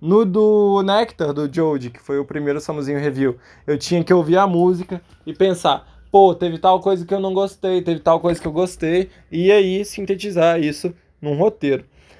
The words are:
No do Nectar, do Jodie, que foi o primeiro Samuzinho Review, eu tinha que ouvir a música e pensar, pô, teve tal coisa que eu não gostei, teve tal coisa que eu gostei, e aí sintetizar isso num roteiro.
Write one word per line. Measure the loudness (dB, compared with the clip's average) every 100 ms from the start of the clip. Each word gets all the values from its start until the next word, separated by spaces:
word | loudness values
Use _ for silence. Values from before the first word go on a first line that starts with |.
No | 2 2 2
do | 2 4 4 2 2
Nectar, | 2 0 -2 -4 -4
do | -2 -4
Jodie, | -2 0 -2 -6
que | -12
foi | -6 -6
o | -4
primeiro | -6 -4 -4
Samuzinho | -6 -6 -4 -4
Review, | -4 -2 -2 -2 -12 -12 -6
eu | -4
tinha | -2 -2
que | 2
ouvir | 2 4 2
a | 2
música | 2 0 0 -6 -12 -14 -16 -14
e |
pensar, | 0 0 2 0 -2 -6 -20 0
pô, | 6 6 4
teve | -4 0
tal | 2 2
coisa | 2 -2 -2
que |
eu | -4
não | -2
gostei, | -2 -4 -4 -4 -2
teve | -2 -2
tal | 0 2
coisa | 0 -2
que | -4
eu |
gostei, | -2 -4 -4 -2 -2 -2 -10 _
e | -2 4
aí | 4 4 -2 -6
sintetizar | -8 -6 -6 -4 0 2 2
isso | -2 -4 -8 -10 _ _
num | -6 0
roteiro. | 0 0 -2 -2 -6 _ _ _